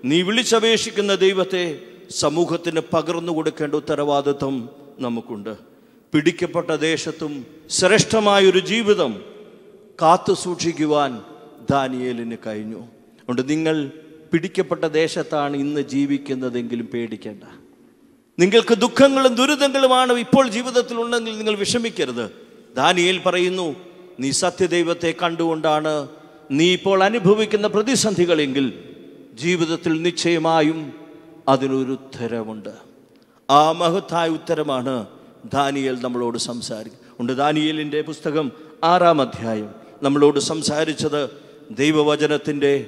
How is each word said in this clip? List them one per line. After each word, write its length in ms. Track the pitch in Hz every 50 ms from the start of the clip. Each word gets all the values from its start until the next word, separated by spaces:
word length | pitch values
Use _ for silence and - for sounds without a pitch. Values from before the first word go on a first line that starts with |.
| -
നീ 140 | 127 151 175
വിളിച്ചപേക്ഷിക്കുന്ന 880 | 180 185 220 233 240 - 226 226 214 226 226 208 - 226 175 202 202 202 196
ദൈവത്തെ 480 | 185 190 190 196 190 180 185 185 180 175 170 147 139 - - - - - -
സമൂഹത്തിന് 680 | - - - 147 147 165 175 147 165 170 - 170 160 160 160 -
പകർന്നു 420 | - 165 151 160 170 170 165 175
കൊടുക്കേണ്ട 420 | 165 160 156 156 156 - 151 143 147
ഉത്തരവാദിത്വം 800 | 151 143 160 151 143 147 147 143 143 139 143 143 143 143 135 139 127 113 123 - - - - - -
നമുക്കുണ്ട്. 520 | 131 120 117 117 110 - 117 104 101 110 104 - - - _ _ _ _ _ _ _ _
പിടിക്കപ്പെട്ട 580 | - 151 147 170 170 - 180 165 160 170 165 165 160 143
ദേശത്തും 520 | 151 160 160 135 - 165 156 - 160 147 147 139 117 - - - - -
ശ്രേഷ്ഠമായൊരു 880 | - - 190 180 214 202 - - 220 220 214 202 202 202 190 190 175 190 170
ജീവിതം 480 | 156 202 233 226 202 208 196 160 123 107 95 - - - - - - - - - - - - - - - -
കാത്തു 360 | 165 160 175 185 - - 190
സൂക്ഷിക്കുവാൻ 760 | - - 180 175 - 165 170 160 139 156 151 151 147 143 135 123 107 - - - - - - - - 117 -
ദാനിയേലിന് 680 | 139 139 135 131 127 127 123 127 123 117 117 117 117 110
കഴിഞ്ഞു. 420 | - 110 107 107 107 107 110 90 - - - _ _ _ _
അതുകൊണ്ട് 300 | _ _ - 147 135 127 135
നിങ്ങൾ 280 | 151 160 160 160 160 156 143 135 - - - - - - - -
പിടിക്കപ്പെട്ട 560 | 170 165 156 196 - 190 180 - 175 160 - 160
ദേശത്താണ് 600 | 151 156 165 156 - 175 147 - 160 147 143 143 143
ഇന്ന് 260 | 139 139 143 147 147 139 117
ജീവിക്കുന്നതെങ്കിലും 960 | 127 139 143 139 143 139 - - 135 127 127 127 120 123 117 113 120 120 113
പേടിക്കേണ്ട. 580 | 110 - 117 117 110 110 101 - 110 104 95 - - - - - - _ _ _ _ _ _ _ _ _ _ _ _ _ -
നിങ്ങൾക്ക് 360 | 175 196 196 233 226 - 233 190
ദുഃഖങ്ങളും 520 | 226 247 - - 269 277 269 269 269 262 233
ദുരിതങ്ങളുമാണ് 800 | 220 254 285 302 262 285 277 254 277 269 254 254 254 254 247 240 240
ഇപ്പോൾ 260 | 226 - - 269 269 247
ജീവിതത്തിലുണ്ടെങ്കിൽ 840 | 196 247 247 254 233 247 233 - 240 233 233 233 240 233 226 226 220
നിങ്ങൾ 200 | 214 220 214 214
വിഷമിക്കരുത്. 720 | 196 202 175 196 240 233 233 - 185 156 127 120 120 113 98 - - - - - - - - -
ദാനിയേൽ 420 | 123 135 165 185 175 175 180 190 175
പറയുന്നു, 480 | 180 185 175 180 180 180 185 185 180 160 135 - - - - - - - - -
നീ 100 | 127 139
സത്യദൈവത്തെ 800 | 139 - 190 175 175 - 185 170 170 175 165 165 170 170 170 165
കണ്ടുകൊണ്ടാണ് 800 | 160 165 175 170 170 165 170 165 160 160 156 160 151 151 156 156 151 151 139 135 - - - - - - - -
നീ 160 | 135 147 165 180
ഇപ്പോൾ 260 | 180 180 - 196 196 190
അനുഭവിക്കുന്ന 640 | 190 202 226 240 180 185 208 214 220 208 214 208 208 208
പ്രതിസന്ധികളെങ്കിൽ 1000 | 170 208 214 240 262 - - 220 196 175 175 170 170 156 147 135 127 143 135 120 - - - - - - - - - - - - -
ജീവിതത്തിൽ 560 | 113 147 175 180 165 165 156 165 - - 170 156 160
നിശ്ചയമായും 760 | 165 175 175 - - 170 170 165 156 165 160 160 151 151 160 160 151 139 - - - - - - - - - - - 135
അതിനൊരു 440 | 135 127 135 135 131 135 131 123
ഉത്തരമുണ്ട്. 800 | 135 120 - - - - 120 113 117 117 110 110 110 107 98 101 104 - - - - - _ _ _ _ _ _ _ _ _ -
ആ 140 | 139 147 151 160
മഹത്തായ 560 | 160 170 175 165 170 196 190 - 165 170 165 160
ഉത്തരമാണ് 640 | 160 156 156 - 170 156 151 147 135 127 120 135 131 120 101 95 - - - - - - - -
ദാനിയേൽ 440 | - 139 143 139 139 139 135 131 127 123
നമ്മളോട് 380 | 123 127 123 120 120 120 117 113
സംസാരിക്കുന്നത്. 720 | - - 120 120 113 - 117 110 110 110 - - - - -
ഉണ്ട്, 160 | - 120 120
ദാനിയേലിൻ്റെ 680 | 131 127 139 151 156 151 151 156 156 156 151 151 143 151
പുസ്തകം 440 | 151 156 151 - - 165 147 156 151 123 - - - - - - -
ആറാം 340 | 165 180 180 175 170 165 147
അധ്യായം 500 | 131 117 - - 117 113 110 107 107 104 101 - - - - -
നമ്മളോട് 360 | 143 135 143 143 147 147 143 143
സംസാരിച്ചത് 800 | 131 - 160 160 143 - - 151 160 156 147 - 160 151 143 147 139 117 - - - - - - - - 107
ദൈവവചനത്തിൻ്റെ 960 | 110 139 151 156 151 147 151 151 143 151 147 151 143 - 156 147 143 139 139 143 135 117